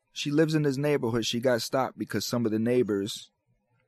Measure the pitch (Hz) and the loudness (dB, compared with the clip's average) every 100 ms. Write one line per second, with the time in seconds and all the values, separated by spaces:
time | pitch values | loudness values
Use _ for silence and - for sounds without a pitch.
0 | _ - 143 143 160 156 147 131 147 143 | _ -10 -2 2 2 2 0 0 0 0
1 | 120 117 107 120 127 120 - 135 127 - | 0 0 -2 0 2 0 0 -2 -2 -4
2 | 107 110 - 123 117 107 113 127 104 104 | -6 -4 -2 -2 0 0 2 2 2 2
3 | 98 - - _ _ _ _ _ | -2 -6 -16 _ _ _ _ _